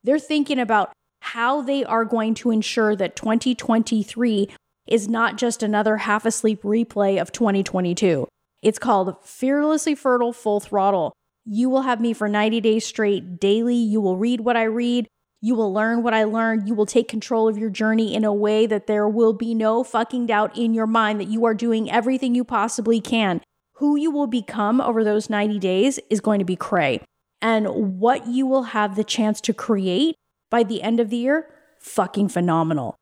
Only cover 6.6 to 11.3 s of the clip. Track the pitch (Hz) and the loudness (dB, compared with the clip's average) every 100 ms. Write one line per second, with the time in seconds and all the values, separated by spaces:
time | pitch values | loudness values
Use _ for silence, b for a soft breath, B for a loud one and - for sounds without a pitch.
6.6 | 202 220 226 208 196 196 175 - 226 196 | -2 0 0 0 2 0 -2 0 0 2
7.6 | 190 185 180 175 196 147 120 _ _ _ | 0 -2 0 2 2 2 -2 _ _ _
8.6 | 220 214 247 202 185 - - - 262 285 | -2 0 0 2 0 -6 -20 -4 0 2
9.6 | 302 311 320 285 269 247 240 233 214 208 | 2 0 0 -2 0 2 0 -2 -2 -2
10.6 | - 202 196 196 147 _ _ | -2 0 2 2 -2 _ _